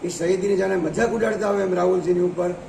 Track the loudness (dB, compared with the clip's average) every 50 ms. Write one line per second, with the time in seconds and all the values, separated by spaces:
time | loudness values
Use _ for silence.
0 | -6 -8 -6 -2 0 0 0 2 2 0 0 2 0 0 0 0 -2 -2 0 0
1 | 0 0 2 0 0 0 0 0 0 0 0 0 0 0 0 2 2 2 2 2
2 | 2 2 2 2 2 0 0 0 -2 -2 -2 -6 -10